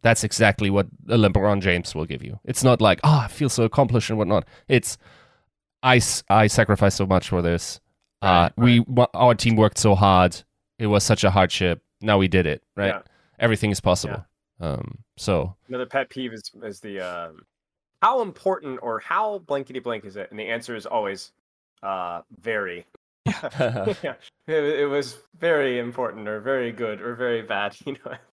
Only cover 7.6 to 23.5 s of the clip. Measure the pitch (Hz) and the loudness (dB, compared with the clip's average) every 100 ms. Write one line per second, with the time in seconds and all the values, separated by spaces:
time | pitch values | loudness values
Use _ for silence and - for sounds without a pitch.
7.6 | - - _ _ _ _ 98 87 85 - | -4 -14 _ _ _ _ 2 4 4 4
8.6 | 120 120 117 123 123 85 123 117 120 107 | 4 4 4 0 0 4 4 4 2 4
9.6 | 104 - 110 95 101 92 90 - _ _ | 2 4 2 4 6 6 4 0 _ _
10.6 | _ _ 107 104 - 110 101 95 92 - | _ _ 0 0 2 2 4 4 2 2
11.6 | 90 82 _ _ 107 101 95 92 82 73 | -2 -2 _ _ 2 2 4 2 2 -4
12.6 | _ - 98 98 - _ _ _ 117 107 | _ -4 -4 -4 -12 _ _ _ 0 0
13.6 | 107 95 98 90 73 - - _ _ _ | -2 0 0 0 -2 -10 -14 _ _ _
14.6 | 82 65 - - _ - - 87 85 - | -8 -6 -10 -16 _ -10 -2 -2 -2 -10
15.6 | _ 127 123 139 127 135 123 113 - 101 | _ -10 -4 -4 -4 -8 -10 -12 -18 -16
16.6 | 110 98 107 98 90 87 85 80 _ _ | -16 -14 -14 -10 -10 -10 -12 -18 _ _
17.6 | _ _ _ _ 214 262 208 - 190 185 | _ _ _ _ -2 0 -6 -6 -4 -4
18.6 | 151 127 117 110 - 180 214 202 165 143 | -8 -10 -8 -8 -4 -4 -4 -6 _ -8
19.6 | 135 131 120 113 98 98 92 104 110 117 | -8 -12 -8 -10 -12 -16 -14 -12 -8 -8
20.6 | 117 113 - 113 101 98 - _ _ _ | -8 -14 -6 -4 -4 -10 -16 _ _ _
21.6 | _ _ 98 95 87 85 - - 117 107 | _ _ -10 -8 -8 -10 -14 -14 -6 -6
22.6 | 95 87 - _ _ _ - - 139 | -6 -12 -18 _ _ _ -8 -6 -10